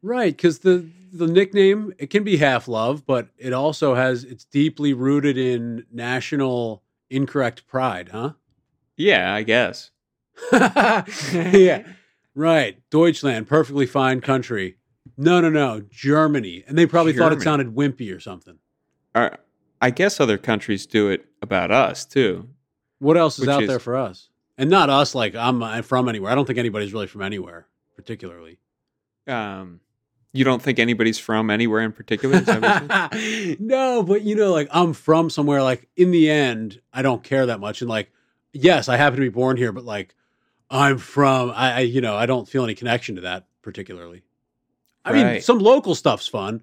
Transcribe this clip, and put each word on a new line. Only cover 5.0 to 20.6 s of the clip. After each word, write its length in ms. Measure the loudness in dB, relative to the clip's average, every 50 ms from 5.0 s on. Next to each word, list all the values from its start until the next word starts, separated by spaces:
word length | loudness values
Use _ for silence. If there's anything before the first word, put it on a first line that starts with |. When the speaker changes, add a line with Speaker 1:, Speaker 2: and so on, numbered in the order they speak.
| 0 0 0 2 2 0 0
Speaker 1:
in 480 | 0 0 -2 -2 -2 -4 -8 -10 -12 -14 _
national 920 | -14 -10 -8 -6 -6 -6 -6 -6 -4 -2 -2 -2 -2 -4 -4 -6 -8 -12 _ _ _ _ _ _
incorrect 560 | -4 -4 -4 -2 -2 -2 -2 -2 -4 -10 _
pride, 440 | _ -6 -4 -4 -2 -4 -6 -12 -12
huh? 240 | -10 -8 -8 -8 -10 _ _ _ _ _ _ _ _ _ _ _ _
Speaker 2:
Yeah, 360 | -2 0 2 2 2 2 0 -2
I 100 | -4 -2
guess. 480 | 0 2 2 2 0 -4 -10 -18 _ _
Speaker 1:
<laughs> 40 | _ _ _ _ _ _ _ _ -18 -2 0
Yeah. 1300 | 2 2 2 2 2 2 2 2 2 0 -2 -6 -12 -12 -10 -6 -4 -4 0 4 8 8 8 8 6 0 -4 -14 -20 _ _ _ _ _ _ _ _
Right. 440 | -2 0 2 2 2 2 -2 -6 _ _ _
Deutschland, 580 | 2 2 4 4 2 0 -2 -2 -2 -2 -2
perfectly 380 | 0 2 2 2 0 0 -2 -2
fine 340 | 0 0 0 0 0 0 -2
country. 560 | -2 -2 -2 -2 -2 -4 -6 -6 -6 -8 -10 _ _ _ _ _ _ -20 _
No, 220 | 0 2 4 4 4
no, 100 | 4 2
no. 320 | 2 0 0 -2 -4 -8 -12 _
Germany. 760 | _ -6 -2 0 2 2 2 2 0 -2 -4 -6 -12 -14 -12
And 100 | -4 2
they 80 | 2 2
probably 280 | 4 4 2 2 2 2
thought 180 | 2 2 2
it 80 | 2 0
Speaker 2:
Germany. 40 | 0 -2 0 -2 -2 -4
Speaker 1:
sounded 60 | -2
wimpy 380 | -2 -2 -2 -2 _ -10 -12 -12
or 60 | -12
something. 380 | -14 -16 -18 -18 _ -20 -20 _ _ _ _ _ _ _ _ _ _ _ _
Speaker 2:
Uh, 160 | 0 0 0 -2 -8 _ _ _ _ _ _ _ _
I 100 | 0 0
guess 280 | 2 2 0 0 2 0
other 180 | 0 0 0
countries 480 | -2 0 -2 -2 -2